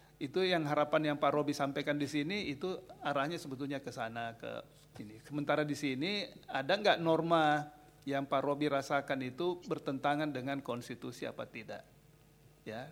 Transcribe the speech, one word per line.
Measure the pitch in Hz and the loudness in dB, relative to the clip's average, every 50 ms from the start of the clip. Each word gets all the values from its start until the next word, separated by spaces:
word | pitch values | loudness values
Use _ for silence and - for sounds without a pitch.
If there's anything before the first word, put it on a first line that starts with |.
| - - - - | -20 -20 -12 -10
Itu | 139 131 - 185 | -8 -2 0 0
yang | 190 185 180 165 151 | 2 4 2 2 2
harapan | 143 147 147 147 147 160 156 151 147 143 | 2 2 2 2 4 4 2 4 2 2
yang | 143 | 4
Pak | 156 143 | 4 4
Robi | 147 151 147 147 143 | 4 4 2 2 0
sampaikan | - 139 135 135 147 147 156 147 147 | 0 0 -2 0 -2 0 0 0 0
di | 143 135 | 0 0
sini, | 151 147 143 165 202 208 175 127 | 0 -2 -2 0 -2 -4 -4 -4
itu | 139 - 185 185 185 - - - - - | -6 -4 -4 -6 -6 -6 -10 -16 -14 -6
arahnya | - 147 143 139 135 156 170 | -4 -2 0 0 0 0 -4
sebetulnya | 160 - 143 131 123 143 139 139 | -6 -8 -8 -8 -8 -6 -6 -6
ke | 135 - 127 117 | -6 -8 -8 -8
sana, | 131 117 113 117 117 117 117 113 | -6 -6 -6 -6 -6 -8 -8 -8
ke | - 120 113 113 113 - - - - - - - - | -10 -10 -8 -8 -10 -12 -14 -20 -20 -20 -20 -16 -16
ini. | 107 104 110 110 - | -14 -14 -16 -18 -14
Sementara | - 139 147 147 147 147 151 | -6 -6 -4 0 2 2 2
di | 151 147 143 | 2 0 -2
sini, | 139 151 139 131 127 156 190 208 202 175 - - - - - | -2 -2 -2 -2 -2 -2 -2 -2 -4 -6 -8 -12 -18 -14 -6
ada | - 135 139 135 190 | -4 -2 2 2 2
nggak | 208 208 196 147 - | 4 6 6 6 6
norma | 165 165 160 160 165 165 170 160 156 151 151 147 147 - - - - - - - - | 6 4 4 4 6 6 6 6 8 6 6 4 0 -4 -12 -20 -20 -20 -20 -12 -6
yang | 135 139 139 139 | -4 -2 -2 0
Pak | 135 147 135 | 2 0 2
Robi | 147 147 143 143 147 | 2 2 0 2 2
rasakan | 147 139 139 135 - 147 139 139 - 139 135 | 2 2 0 0 2 0 0 0 0 -2 -2
itu | 127 127 127 - 175 180 175 175 - 220 | -2 -6 -4 -2 -2 -2 -2 -4 -4 -6
bertentangan | 156 147 - 147 135 131 - 143 147 147 156 151 135 | -6 -4 -4 -4 -4 0 2 2 2 2 0 -2 -2
dengan | 127 123 139 139 139 135 | -4 -4 -4 -4 -4 -4
konstitusi | - 120 120 117 - 120 117 - 127 120 - - 113 | -4 -6 -6 -6 -10 -10 -10 -10 -12 -10 -8 -8 -8
apa | - - 113 | -6 -8 -10
tidak? | - - 117 107 104 101 95 - - - - _ - - _ - _ _ - - - - _ - | -10 -10 -14 -12 -12 -12 -14 -14 -20 -20 -20 _ -20 -20 _ -20 _ _ -20 -20 -20 -20 _ -12
Ya, | 113 107 117 131 156 | -10 -10 -10 -10 -12